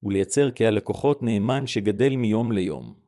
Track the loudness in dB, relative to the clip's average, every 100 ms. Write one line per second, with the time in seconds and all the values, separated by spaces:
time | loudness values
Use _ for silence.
0 | 0 0 0 2 0 2 2 2 -2 -2
1 | 0 0 0 0 0 -2 -2 -2 -2 2
2 | 2 2 0 0 0 0 -2 -4 -10 -18